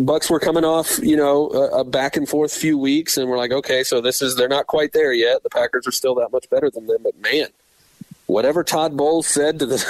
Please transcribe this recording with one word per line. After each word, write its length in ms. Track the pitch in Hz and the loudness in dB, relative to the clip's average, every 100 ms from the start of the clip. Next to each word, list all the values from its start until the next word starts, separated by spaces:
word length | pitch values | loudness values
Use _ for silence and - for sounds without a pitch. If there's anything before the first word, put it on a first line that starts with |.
Bucs 280 | 131 156 - | 2 0 0
were 100 | 160 | 0
coming 240 | 175 165 | 2 2
off, 340 | 160 165 160 - | 2 2 0 -2
you 180 | - 151 | 2 4
know, 320 | 143 143 151 | 4 2 2
a, 300 | 123 135 127 | 0 0 0
a 40 | |
back 320 | 127 131 135 - | 0 -2 -2 -2
and 100 | 143 | -2
forth 280 | 151 151 | 0 0
few 240 | - 160 147 | -2 0 0
weeks. 400 | 139 147 160 - | 2 0 0 -2
And 100 | 127 | -2
we're 80 | 123 | -2
like, 160 | 123 | -2
'Okay, 320 | 131 - 131 | -2 0 -2
so 160 | - 127 | 0 0
this 220 | 120 - | 0 -2
is, 140 | 135 127 | -2 0
they're 120 | 127 | 0
not 200 | 139 - | 0 0
quite 260 | 156 151 | 0 0
there 180 | 156 151 | 2 2
yet. 300 | 120 113 131 | 2 2 0
The 80 | - | -2
Packers 360 | 123 120 127 127 | -2 -2 -2 -4
are 60 | |
still 220 | - 131 | -2 -2
that 180 | 123 117 | 0 -2
much 160 | 127 - | -4 -2
better 220 | 131 143 | 0 0
than 160 | 117 110 | -4 -4
them.'" 160 | 113 | -2
But, 180 | 113 - | -2 -4
man, 280 | 107 143 139 - _ _ _ _ - - | -2 -2 -4 -8 _ _ _ _ -20 -20
whatever 400 | - 95 123 156 | -4 0 2 0
Todd 320 | 160 165 160 143 | -2 -2 -2 0
Bowles 300 | 147 165 151 | 2 2 0
said 320 | 143 147 156 | 0 0 0
to 80 | 131 | -2
the, 200 | 131 | -2